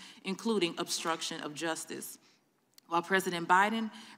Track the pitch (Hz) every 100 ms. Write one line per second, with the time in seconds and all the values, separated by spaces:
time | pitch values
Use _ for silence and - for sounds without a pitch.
0 | - - - 185 226 214 170 170 170 -
1 | 170 165 - 165 151 147 165 160 - -
2 | - - _ _ _ _ _ - - 170
3 | 170 190 185 170 170 180 208 226 220 -
4 | -